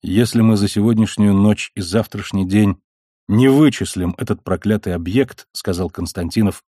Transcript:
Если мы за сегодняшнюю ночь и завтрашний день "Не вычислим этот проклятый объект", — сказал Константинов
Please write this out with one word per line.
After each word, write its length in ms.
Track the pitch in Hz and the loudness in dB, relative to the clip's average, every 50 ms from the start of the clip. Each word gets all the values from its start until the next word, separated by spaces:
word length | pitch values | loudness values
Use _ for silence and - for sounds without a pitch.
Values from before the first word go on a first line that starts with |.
Если 400 | - - 90 107 120 113 - 117 | -6 -2 0 0 0 2 2 2
мы 140 | 110 110 110 | 4 4 4
за 120 | 101 101 95 | 2 0 0
сегодняшнюю 640 | - 104 101 113 117 107 110 101 - - 107 101 101 | 0 0 0 2 2 2 0 -2 0 0 2 2 4
ночь 380 | 98 101 107 104 - - - _ | 4 4 2 2 0 -4 -12 _
и 60 | - | -10
завтрашний 640 | 95 85 90 113 107 - - 104 95 - - 98 95 92 | -8 -2 -2 -2 -2 -2 -8 -12 -10 -6 -4 -4 -2 0
день 340 | 98 104 107 101 95 _ _ _ _ _ _ _ _ _ _ - | 2 2 2 2 0 _ _ _ _ _ _ _ _ _ _ -2
"Не 220 | 98 113 127 135 | 2 4 4 4
вычислим 640 | 135 139 156 147 - - 98 - - 95 90 87 90 - | 6 6 4 4 2 0 -8 -8 -6 -6 -4 -4 -4 -6
этот 260 | - - 104 - _ | -6 -6 -6 -8 _
проклятый 520 | - 92 87 - 104 107 104 - 98 90 | -6 -6 -4 0 -2 -2 -2 -2 -4 -6
объект", — 520 | 87 85 87 95 127 135 127 - - - _ | -6 -6 -2 0 0 0 0 -4 -20 -20 _
сказал 380 | _ - - - 92 87 92 85 | _ -10 -6 -6 -4 -4 -4 -8
Константинов 760 | - - 90 85 - - 87 82 - 113 110 98 90 - _ _ | -6 -8 -10 -8 -8 -8 -8 -4 -2 0 0 0 0 -4 _ _